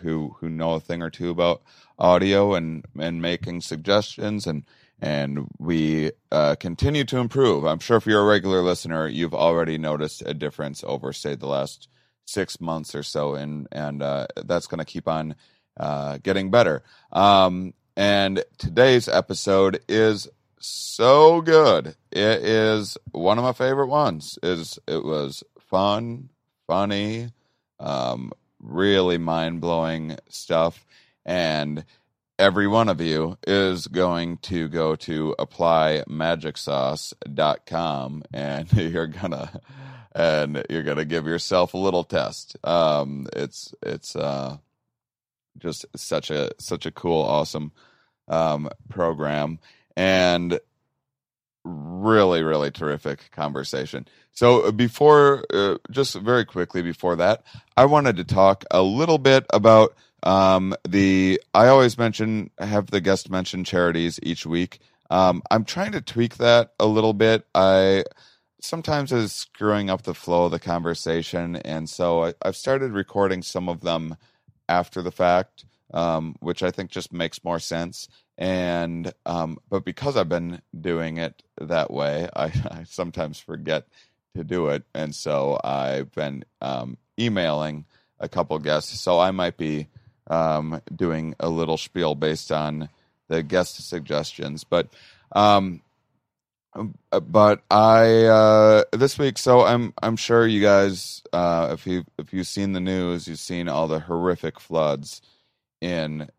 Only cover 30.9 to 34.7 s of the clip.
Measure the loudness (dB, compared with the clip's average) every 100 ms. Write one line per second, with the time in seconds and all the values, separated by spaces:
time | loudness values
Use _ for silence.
30.9 | _ _ _ -6 -2 -2 -2 -6 -8 -14
31.9 | _ _ _ _ 2 4 4 2 2 2
32.9 | 0 -2 -2 -4 -6 -2 0 0 -2 -6
33.9 | -2 0 0 -6 -8 -6 -6 -4